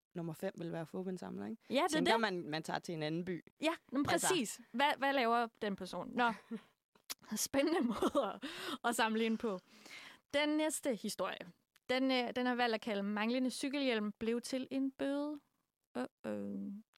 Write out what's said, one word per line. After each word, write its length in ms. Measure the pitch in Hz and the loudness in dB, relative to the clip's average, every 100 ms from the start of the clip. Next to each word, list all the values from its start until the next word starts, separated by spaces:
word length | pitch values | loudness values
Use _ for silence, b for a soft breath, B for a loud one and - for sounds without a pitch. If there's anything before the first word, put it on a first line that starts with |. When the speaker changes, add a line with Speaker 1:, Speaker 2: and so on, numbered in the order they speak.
| _ | _
Speaker 1:
nummer 200 | 175 165 | -8 -6
fem 200 | 156 190 - | -4 -6 -6
ville 160 | 170 | -6
være 120 | 170 160 | -6 -6
fodboldsamler, 600 | 185 185 185 190 185 202 | -6 -6 -6 -6 -8 -8
ikke? 120 | 226 - | -10 -2
Speaker 2:
Ja, 40 | 254 | 0
det 60 | |
er 40 | 339 | 2
Speaker 1:
Tænker, 240 | 311 - | 2 4
Speaker 2:
det. 100 | - | 4
Speaker 1:
man, 280 | 220 180 151 | 2 -2 -4
man 140 | 156 | -4
tager 160 | - 160 | -2 -4
til 140 | - | -4
en 100 | 165 | -4
anden 220 | 151 165 180 | -2 -2 -2
by. 200 | 170 - - | -6 -8 -4
Speaker 2:
Ja, 120 | 311 330 _ | -2 -2 _
men 140 | 254 294 | -2 2
Speaker 1:
Altså. 180 | 339 - | 2 2
Speaker 2:
præcis. 320 | 370 214 - - | 2 0 -4 -6
Hvad, 200 | 233 285 262 | 2 2 4
hvad 160 | 277 | 2
laver 340 | 277 233 233 233 - | 4 4 4 0 -2
den 140 | 208 190 | -4 -4
person? 340 | 180 180 - 226 | -6 -8 -4 2
Nå. 180 | 240 220 - | 2 2 -6
Speaker 1:
<laughs> 840 | 220 - _ _ _ - - - 214 | -12 -12 _ _ _ -14 -14 -8 -4
Speaker 2:
Spændende 460 | - 269 294 339 | 0 2 4 4
måde 440 | 240 202 - 302 208 | 2 2 2 4 2
at, 100 | 202 285 B B 285 | -2 -8 B B -2
at 120 | 240 233 | 0 2
samle 300 | 226 220 226 | 4 4 2
ind 120 | 226 | 2
på. 220 | 233 185 - B B B B B B | 0 -4 -6 B B B B B B
Den 160 | 285 294 | 2 4
næste 460 | 302 311 - 294 214 | 4 2 0 0 0
historie, 560 | 214 - 185 - 180 - _ _ - | -2 -2 -4 -4 -10 -18 _ _ -2
den, 220 | 254 262 | 2 4
øh, 160 | 254 240 254 | 4 2 0
den 120 | 247 | 2
er 80 | 240 | 2
valgt 200 | 240 220 | 2 2
at 60 | |
kalde 220 | - 202 | 0 -2
"Manglende 460 | 202 208 220 254 254 | 0 0 2 2 0
cykelhjelm 600 | - 285 285 269 220 208 | 0 -2 0 2 2 0
blev 300 | - 226 233 | -2 -2 -2
til 260 | - 262 262 | -2 -4 -2
en 200 | 269 269 | -2 -2
bøde". 480 | - 277 285 294 294 - _ _ _ _ - | 0 -2 0 -2 -6 -12 _ _ _ _ -6
Uh-oh. 720 | 127 _ - - 101 202 202 202 - | -6 _ -6 -6 -4 -6 -6 -8 -14